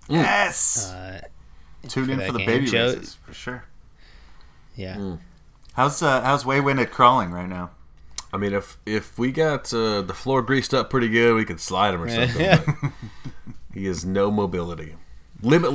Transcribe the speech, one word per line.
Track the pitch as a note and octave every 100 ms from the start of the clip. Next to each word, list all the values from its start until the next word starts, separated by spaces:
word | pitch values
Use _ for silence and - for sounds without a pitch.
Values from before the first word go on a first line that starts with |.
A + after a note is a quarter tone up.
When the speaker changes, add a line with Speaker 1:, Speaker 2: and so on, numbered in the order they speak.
| -
Speaker 1:
Yes! | D#3 D#3+ G3+ F#3+ - - - G2
Speaker 2:
Uh, | F#2 F#2 F#2+ - - - - - - C#3
Speaker 1:
Tune | C3+ C3
Speaker 2:
for |
Speaker 1:
in | C3
Speaker 2:
that | F#2+
Speaker 1:
for |
the | A#2+
Speaker 2:
game. | G2
Speaker 1:
baby | B2 C3
Speaker 2:
Joe | A#2 A#2+
Speaker 1:
races, | - - -
for | -
sure. | - - B2 - - - - - - - - - - - -
Speaker 2:
Yeah. | F#2 F#2+
Speaker 3:
Mm. | G2 E2 - - - - -
Speaker 1:
How's, | - C3+ D3
uh, | D#3 C3
how's | B2 C#3 B2
Way | C3+
Win | C#3 C3+
It | A#2
crawling | - B2 C3 F#2
right | F2 F2+
now? | F2+ F2 - - - - - -
Speaker 3:
I | G2+
mean, | G2+
if, | G2+ - - -
if | G#2+ - -
we | B2+
got, | C3+ D#3+ C#3 -
uh, | A#2+ A2 G#2
the | F#2
floor | F#2 C3 C3+
greased | A#2+ C3+ B2
up | C3 G#2+
pretty | C3 A#2
good, | A#2 A#2
we | A2+
could | G#2+ E2
slide | - F#2 G2+
him | F2+
or | E2
Speaker 2:
<laughs> | A#2 B2
Speaker 3:
something, | A#2+ F#3 E3+ - D3
but | C#3+ - - - C3+ - - - -
he | F#2+ G2
has | E2 F2+
no | G2 G2+
mobility. | G#2 G2 F2+ E2+ D#2+ D#2 - - - - -
Lim-, | G#2+ B2+ A#2+